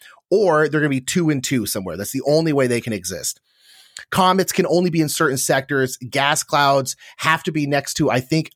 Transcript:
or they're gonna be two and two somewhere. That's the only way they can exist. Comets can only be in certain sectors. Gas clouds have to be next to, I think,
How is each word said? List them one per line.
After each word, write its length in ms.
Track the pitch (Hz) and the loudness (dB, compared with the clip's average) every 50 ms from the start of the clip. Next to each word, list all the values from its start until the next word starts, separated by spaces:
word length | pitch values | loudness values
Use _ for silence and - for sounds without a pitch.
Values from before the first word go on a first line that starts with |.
| - - - _ _ - | -20 -20 -20 _ _ 0
or 400 | 175 214 208 185 156 151 156 147 | 2 2 4 4 4 4 2 2
they're 120 | 147 156 | 2 0
gonna 80 | 151 147 | 0 0
be 120 | 135 131 | 0 -2
two 300 | 131 - - 185 170 156 | -4 -2 -2 0 2 2
and 120 | 151 131 123 | 0 0 -2
two 220 | - 143 123 101 | -2 -2 -2 -2
somewhere. 320 | - - 107 92 90 80 90 | -2 -6 -6 -6 -8 -8 -8
That's 140 | 104 - - | -8 -6 -6
the 80 | 131 - 139 | -4 0 2
only 260 | 151 160 165 160 143 | 2 2 2 2 2
way 140 | 139 131 120 | 2 2 2
they 120 | 120 113 | 0 -2
can 120 | - 120 107 | -2 -4 -6
exist. 480 | 95 85 85 92 76 - - - _ _ _ _ _ _ _ - - - - - - - - | -6 -6 -8 -10 -8 -8 -8 -10 _ _ _ _ _ _ _ -20 -20 -20 -20 -20 -20 -14 -6
Comets 400 | - 190 185 185 185 190 180 - | 0 2 4 4 4 2 0 0
can 140 | - - 175 - | 0 -2 0 2
only 220 | 156 180 185 180 | 2 2 2 2
be 120 | 156 165 | 2 0
in 80 | 156 143 | 0 0
certain 280 | - - 165 143 135 131 | 0 0 0 0 0 -2
sectors. 600 | - - 147 135 135 - 147 135 131 127 - - | 0 0 0 0 0 -2 -2 -2 -2 -2 -4 -10
Gas 460 | 131 110 - 139 139 143 151 147 - | -14 -6 -2 0 2 2 0 0 -2
clouds 520 | - - 143 143 139 139 139 131 135 - _ - - - - | -2 0 2 4 4 2 2 0 -2 -8 _ -14 -20 -12 -4
have 260 | - 160 160 160 - | 0 0 0 0 -2
to 80 | 180 | -4
be 160 | 151 156 147 139 | -4 -2 -2 0
next 280 | 143 143 135 - - | 0 -2 -2 -4 -4
to, 140 | - 156 127 | -2 0 2
I 100 | 117 127 | 2 0
think, 300 | 127 - 156 160 151 - - | -2 0 -2 -2 -2 -4 -4